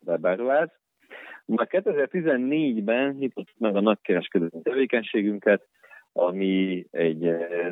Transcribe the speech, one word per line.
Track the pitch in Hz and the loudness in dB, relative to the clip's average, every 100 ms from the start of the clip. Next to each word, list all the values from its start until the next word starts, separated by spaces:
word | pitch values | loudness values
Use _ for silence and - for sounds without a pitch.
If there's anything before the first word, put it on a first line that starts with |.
webáruház. | - 82 90 95 123 143 165 _ _ _ - - - - | -4 -2 0 0 0 0 0 _ _ _ -20 -20 -18 -14
Majd | - 113 113 | -2 -2 0
kétezer-tizennégyben | 180 208 147 135 185 160 127 127 151 147 110 101 120 139 | 0 0 0 0 0 0 2 2 0 0 0 0 0 0
nyitottuk | 139 131 - - - | -2 -6 -6 -12 -4
meg | 110 98 | 0 2
a | |
nagykereskedelmi | 107 104 - 90 85 95 82 82 | 2 2 0 -2 0 0 -2 -4
tevékenységünket, | - 127 127 123 107 117 104 101 107 98 _ _ - - _ | -2 0 0 0 -2 -2 -2 0 2 2 _ _ -20 -20 _
ami | - 87 95 95 95 95 90 87 | -2 -2 0 0 2 0 -2 -6
egy, | - 82 80 | 0 0 0
ö, | 85 82 85 87 87 | 0 0 -2 -4 -4